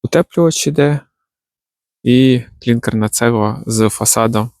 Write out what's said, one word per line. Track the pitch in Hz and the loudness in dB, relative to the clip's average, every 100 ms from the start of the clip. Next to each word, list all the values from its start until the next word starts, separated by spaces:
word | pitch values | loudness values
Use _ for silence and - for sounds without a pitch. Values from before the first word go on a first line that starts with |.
утеплювач | - 160 170 - 170 - - | -2 -2 -2 0 0 0 -4
іде | 151 143 147 _ _ _ _ _ _ _ _ _ _ | 0 0 -2 _ _ _ _ _ _ _ _ _ _
і | 120 123 131 123 117 - | 0 4 4 2 -2 -10
клінкерна | - 117 - 113 107 | -2 -2 0 -2 -2
цегла | - 120 117 107 110 - | 0 0 2 0 -4 -4
з | 110 110 | 0 0
фасадом | - 113 - 113 110 113 _ | 0 -2 0 0 0 -4 _